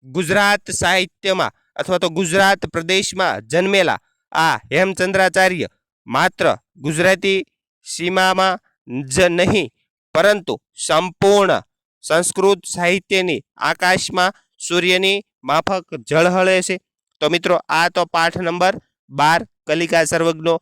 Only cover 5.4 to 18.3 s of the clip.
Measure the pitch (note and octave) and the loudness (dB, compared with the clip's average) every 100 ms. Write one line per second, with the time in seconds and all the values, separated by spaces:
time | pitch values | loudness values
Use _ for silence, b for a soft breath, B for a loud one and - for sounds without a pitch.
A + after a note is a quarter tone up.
5.4 | F#3 F3+ G#2+ _ _ _ - B2 F#3 - | 2 0 -8 _ _ _ -6 -2 -2 2
6.4 | E3 G2+ _ _ C#3 D#3 F3+ F#3+ G3 F#3+ | 0 0 _ _ -6 0 2 2 0 -2
7.4 | - _ _ _ - - F3 F#3 F#3 F#3 | -4 _ _ _ -14 -8 -2 0 2 2
8.4 | F#3+ F3+ _ _ - B2 C3+ C3+ F3+ E3+ | 0 -2 _ _ -10 -10 -4 0 2 2
9.4 | F3 A2 D3 _ _ _ _ D#3 F#3+ G#3 | 2 0 -2 _ _ _ _ 2 2 2
10.4 | F3+ A2+ _ - - D#3+ F3+ - G3 G3+ | -2 -8 _ -12 -2 0 -2 0 4 4
11.4 | F#3+ A#2+ - _ _ _ - D#3+ F3 - | 4 0 -4 _ _ _ -2 -2 0 0
12.4 | F#3+ G3 - - F3 F#3+ _ F#3+ F#3 B2+ | 2 2 -4 -2 0 -2 _ -2 0 -4
13.4 | - _ C#3+ D#3+ F3+ F#3 - G3 F#3 b | -8 _ -4 -2 0 0 -2 -2 -2 b
14.4 | b _ - E3+ F3+ F#3 F#3+ G3+ - _ | b _ -4 -2 0 0 0 -2 -6 _
15.4 | C3 D3+ - F#3+ - D3+ A2 D3+ F3 F#3 | -2 -2 -2 -8 -6 -16 -2 0 2 2
16.4 | F#3 F#3 F3+ F#3 _ _ _ _ D3+ E3+ | 2 2 -2 -8 _ _ _ _ -2 -2
17.4 | F3 E3+ - D#3 F3 F3+ E3+ E3+ E3 | 0 -2 0 0 0 0 -2 0 0